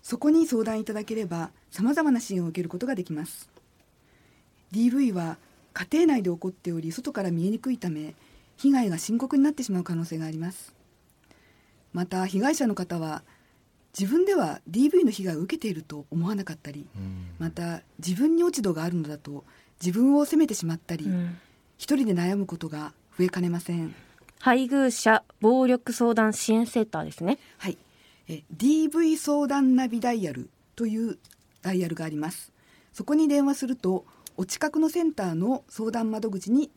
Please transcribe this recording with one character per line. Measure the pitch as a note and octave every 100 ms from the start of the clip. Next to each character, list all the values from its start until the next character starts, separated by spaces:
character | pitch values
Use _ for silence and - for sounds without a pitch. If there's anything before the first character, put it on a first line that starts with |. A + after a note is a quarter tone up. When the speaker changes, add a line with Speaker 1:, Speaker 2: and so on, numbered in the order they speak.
Speaker 1:
そ | - A#3+
こ | D4
に | D#4+
相 | D#4+ A#3+
談 | A3 A3
い |
た | A3
だ | G#3
け | G#3
れ | A3
ば、 | F#3+ E3+ D#3+ _ _
様 | - A#3
々 | D4+ D#4
な | A#3+
支 | -
援 | F#3+
を | E3+
受 |
け | E3
る | E3+
こ | F3+
と |
が | B3
で | G#3+
き | F3+
ま | D3+
す。 | E3+ - - _ _ _ _ _ _ _ _ _ _ _ _
デ | G3+
ィ | A#3+
ー |
ブ | C4
イ | C4
は | F3+ E3 D#3+ _ _ _
家 | - F#3 D4+
庭 |
内 | E4+ C4
で | F3+
起 | E3+
こ | F#3
っ |
て | F#3 F3+
お | E3+
り、 | D#3+
外 | E3 C#4
か | A#3
ら | F#3+
見 | E3+ F#3
え |
に | A3+
く | C4
い | B3
た | F3+
め、 | D#3 D3+ - _ - _
被 | _ C#4
害 | C4+ A3
が | E3+
深 | - A#3
刻 | C4
に | C#4+
な | C#4+
っ |
て | D4
し | B3
ま | F#3
う |
可 | F3
能 | E3
性 | E3 D#3+
が |
あ | D#3+
り | D#3+
ま | E3+
す。 | F#3 - _ _ _ _ _ _ _ _ _ _ _ _
ま | F3
た、 | F3+ F#3+
被 | F#3 F#3+
害 | C4
者 | D#4+ B3
の |
方 | F#3+ F3+ E3+
は、 | D#3+ D3+ _ _ _ _ _ _ _ -
自 | G3
分 | D#4
で | G4
は | F#4+ E3 - -
デ | F#3+
ィ | D4
ー |
ブ | F4+
イ |
の | C#4
被 | G3+
害 | F#3
を | D#3
受 | F3 D#4+
け |
て | A3
い |
る | D#3+
と | - D3 D3
思 | E3 E3+
わ |
な | G#3
か | F#3+
っ | D#3
た | -
り、 | C#3+ -
Speaker 2:
う | G2
ん。 | F#2+ F#2 F2+ E2+
Speaker 1:
ま | E3
た、 | E3+ E3+ E3 _ -
自 | E3+
分 | F#3 D4+
に | E4
落 | F4
ち | F4
度 | G3+
が | D#3
あ | E3+
る |
の | F3 D3+
だ | D3+
と、 | - C#3+ - _ _ _
自 | F3+ F#3+
分 | C4
を | C#4+
責 | D4 D#4+
め | D#4
て |
し | G#3
ま | E3
っ | D#3+
た | -
り、 | E3
Speaker 3:
う | E3+
ん。 | F3+ F3 F3 _ _ _ _
Speaker 1:
一 | -
人 | C#4+
で | A3+
悩 | F3+ F3+ G3+
む |
こ | F#3+ E3
と | D#3+
が | D3+ D3+ _ _ -
増 |
え | F3+
か | F#3
ね | F3
ま | E3+
せ | E3+ E3+
ん。 | D#3+ - - _ - _
Speaker 3:
配 | C4 B3 B3+
偶 | C#4 C4
者 | A#3+ A3+ A3 _ _
暴 | G#3+ B3+
力 | C4 B3 B3
相 | A#3+ A#3
談 | A3+ A3
支 | G#3+ -
援 | A3 A#3+
セ | A#3+
ン |
タ | A3 D#3+
ー |
で | D#3
す | -
ね。 | E3+ C#4+ - _
Speaker 1:
は | G3
い。 | - _ _ _ _ -
え、 | D#3+ _
デ | E3 B3+
ィ | D#4
ー | D#4
ブ | D#4+
イ | E4 D#4
相 | - D4 C#4
談 | C#4 C4
ナ | B3+ B3+
ビ | A#3
ダ | B3
イ | A3+
ヤ | F3
ル | B2+ B2 _ _
と | -
い | A#3 A3 A3+
う | - _ _ _ _
ダ | F#3
イ | F#3
ヤ | E3+
ル |
が | D#3+
あ | D#3+
り | D3+
ま | D#3
す。 | - - _ _ _ _
そ | -
こ | -
に | D4+ D#4
電 | C#4+
話 | C#4
す | C#4 B3+
る |
と、 | B3+ F#3 F#3 - _ - -
お |
近 | F#3 - D4+
く | D#4
の | D#4+
セ | F4
ン | E4
タ | D4 F#3
ー |
の | E3 G3+ C4 _
相 | - A3
談 | A3+ A3
窓 | A3 A3
口 | G3 G3
に | B3+ D#4